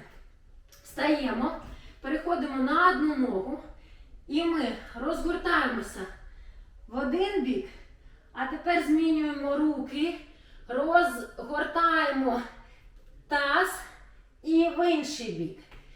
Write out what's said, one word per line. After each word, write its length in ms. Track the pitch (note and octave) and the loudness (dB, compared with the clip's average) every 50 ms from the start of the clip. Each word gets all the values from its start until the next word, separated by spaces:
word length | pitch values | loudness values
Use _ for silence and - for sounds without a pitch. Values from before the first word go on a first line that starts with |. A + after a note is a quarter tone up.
| - - - - - - - - - - - - - - - - - | -14 -20 -20 -20 -20 -20 -20 -20 -20 -20 -20 -20 -20 -20 -20 -20 -20
Встаємо, 800 | - - - C4+ D4+ D#4 C#4+ C4 B3 A#3 A3+ A#3 D#4 - - - - - - - - - - | -14 -6 -2 2 2 2 2 2 0 -2 0 -2 -2 -4 -6 -12 -14 -16 -16 -18 -20 -18 -10
переходимо 560 | - C4+ D4+ D#4 - F4 F4 C4+ D4 D4 C4 | -6 -4 -4 -2 0 0 0 0 0 -2 -2
на 340 | C4+ B3+ C4 D4+ E4+ F4+ F#4 | 0 0 2 4 6 6 6
одну 260 | F#4 B3+ D4+ D4+ D4 | 6 4 2 2 2
ногу 440 | C4 B3+ B3 G3+ F#3+ G3 B3+ D4 - - - - - - - - - - - - - - - | 2 0 0 0 -2 -2 -4 -6 -8 -10 -12 -18 -20 -20 -20 -20 -20 -20 -20 -20 -18 -8 -2
і 160 | C#4 D#4 E4+ | -2 0 2
ми 280 | E4+ E4 D#4 B3+ A3+ A3+ A3 - - - | 2 2 0 0 -2 -4 -6 -12 -14 -10
розгортаємося 1040 | A#3 C4 D#4 E4 - C4 E4+ E4+ F4+ - F4 E4 D#4 C4+ B3+ A#3 A3 - - - G3 F#3+ - - - - - - - - - - - - - - - - - | -6 -4 -4 -2 -2 -2 -2 -2 -2 0 2 2 2 2 0 -2 -4 -6 -8 -8 -10 -10 -12 -12 -16 -18 -18 -18 -18 -18 -18 -18 -18 -20 -20 -20 -20 -16 -10
в 100 | A3 C4 | -6 -4
один 460 | C#4+ B3+ C#4+ F4+ G4 G4+ G4+ F4+ B3 | -2 0 2 2 2 2 2 0 0
бік, 240 | B3+ - F#4+ - - - - - - - - - - - - - - - | 0 0 -2 -4 -8 -12 -18 -20 -20 -20 -20 -20 -20 -20 -20 -20 -14 -8
а 140 | B3 C4 | -6 -6
тепер 380 | B3+ D#4 - - F4 F4 E4+ C#4+ | -4 -6 -4 0 2 2 2 4
змінюємо 720 | C#4+ D#4 D#4+ E4 D#4+ D#4 D#4 D4+ D4 C#4+ C#4 C#4 C#4+ C#4+ | 4 4 4 6 4 4 4 2 0 -2 -2 -2 0 2
руки, 600 | D4 D4+ D4+ C#4+ C4 - - - D4 D#4 F4 E4+ - - - - - - - - - - - | 2 2 2 2 0 -4 -4 -2 -2 -2 -2 -2 -4 -10 -18 -20 -20 -20 -20 -20 -18 -10 -4
розгортаємо 1700 | B3 C4 D4 D#4+ E4 F4 F4 C4+ B3 A#3+ A#3+ - - - A#3+ A#3+ D4 D4 D#4 - - E4+ E4 E4 D#4+ D#4+ D#4 C#4 C#4 C4+ C4+ B3+ A3+ A#3+ A#3+ - - - - - - - - - - - - - - - - - | -2 0 2 4 4 4 4 4 0 -4 -10 -10 -12 -12 -10 -6 -4 -2 -2 -2 0 2 4 4 4 4 2 2 2 0 0 0 0 -2 -4 -6 -12 -18 -20 -20 -20 -20 -20 -20 -20 -20 -20 -20 -20 -18 -8 -2
таз 540 | D4 C#4+ C#4+ C#4 C#4+ E4+ F#4+ F#4+ - - - - - - - - - - - - _ _ - | 0 0 2 4 4 4 2 2 0 -8 -12 -14 -18 -20 -20 -20 -20 -20 -20 -20 _ _ -2
і 260 | D#4 E4 E4 E4+ E4+ | 2 4 4 4 4
в 220 | - E4 E4+ F4 | 2 2 2 4
інший 420 | E4 D4+ C4 B3+ - - A#3 G#3+ F3 | 4 2 0 -2 -6 -8 -6 -6 -4
бік. 260 | D#3+ E3+ - - - - - - - - - - | -4 -4 -6 -6 -12 -18 -20 -20 -20 -20 -20 -20